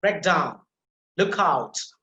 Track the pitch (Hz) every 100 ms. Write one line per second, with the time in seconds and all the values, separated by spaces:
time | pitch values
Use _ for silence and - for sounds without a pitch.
0 | 202 170 180 165 127 - _ _ _ _
1 | _ - 202 - 180 131 113 - - _